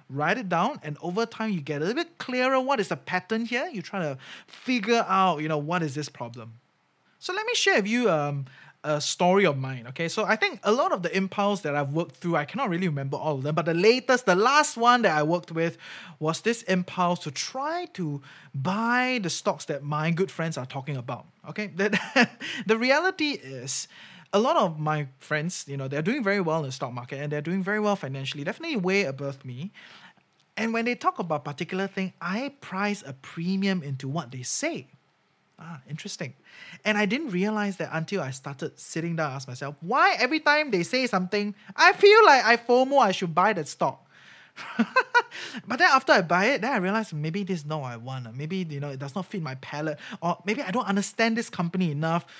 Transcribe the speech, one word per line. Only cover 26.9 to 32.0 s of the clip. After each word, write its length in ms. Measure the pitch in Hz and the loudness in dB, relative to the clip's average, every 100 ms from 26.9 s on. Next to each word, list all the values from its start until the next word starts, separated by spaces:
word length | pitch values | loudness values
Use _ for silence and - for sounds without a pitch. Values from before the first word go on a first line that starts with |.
market 260 | 123 123 139 | -8 -10 -10
and 140 | 147 | -6
they're 100 | 147 | -6
doing 220 | 147 190 | -4 -4
very 160 | 185 214 | -2 0
well 160 | 208 196 | 0 0
financially, 480 | 135 135 135 143 | -4 -8 -8 -6
definitely 320 | 139 - 330 262 | -6 -6 -6 -4
way 260 | 180 196 | 0 0
above 420 | 180 135 139 135 | 0 -4 -8 -10
me. 280 | 131 123 190 - - - - _ _ _ _ - | -12 -12 -12 -14 -20 -20 -20 _ _ _ _ -6
And 160 | 226 | -2
when 120 | 226 | -2
they 100 | 233 | -2
talk 240 | 240 330 359 | -2 -2 -2
about 260 | 180 147 | -2 -4
particular 440 | 147 135 170 185 196 | -4 -8 -6 -4 -4
thing, 240 | 190 | -4